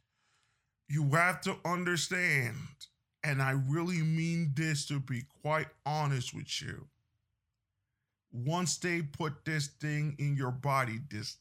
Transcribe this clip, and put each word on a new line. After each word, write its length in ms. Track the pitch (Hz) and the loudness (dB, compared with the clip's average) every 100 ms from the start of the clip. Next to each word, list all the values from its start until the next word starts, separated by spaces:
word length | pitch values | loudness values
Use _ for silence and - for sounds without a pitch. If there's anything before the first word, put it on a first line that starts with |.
| _ _ _ _ _ _ _ _ - | _ _ _ _ _ _ _ _ -4
You 220 | 147 143 | 0 4
have 320 | 160 180 180 | 4 4 2
to 160 | 190 190 165 | -2 -2 0
understand, 920 | 180 175 175 - 180 180 143 117 113 - - - _ _ _ | 0 2 0 0 2 4 4 2 -4 -10 -14 -20 _ _ _
and 200 | 151 139 | -2 0
I 80 | 135 135 131 | 2 2 2
really 320 | 156 175 175 | 0 0 2
mean 520 | 160 160 165 170 160 | 2 2 2 0 0
this 320 | 131 160 147 - | 0 0 0 -2
to 140 | 143 | -4
be 240 | 131 120 131 _ | -2 -6 -6 _
quite 240 | 151 156 156 - | -2 -2 -2 -6
honest 480 | 143 156 143 131 127 | -2 0 2 0 -2
with 300 | 107 - - | -8 -6 -6
you, 240 | - - - _ _ _ _ _ _ _ _ _ _ _ _ _ _ | -6 -10 -14 _ _ _ _ _ _ _ _ _ _ _ _ _ _
once 460 | 120 123 175 170 - | -6 -2 0 0 0
they 240 | 180 170 | 0 0
put 420 | 147 - 156 151 | -2 -2 -4 -2
this 220 | 165 156 143 | -2 -2 -2
thing 500 | - 151 147 151 143 | -4 -2 0 -2 0
in 160 | 143 | 0
your 160 | 139 127 | 2 0
body, 500 | 127 143 135 120 113 - | 0 2 2 2 -2 -6
this 260 | 104 - - | -6 -8 -8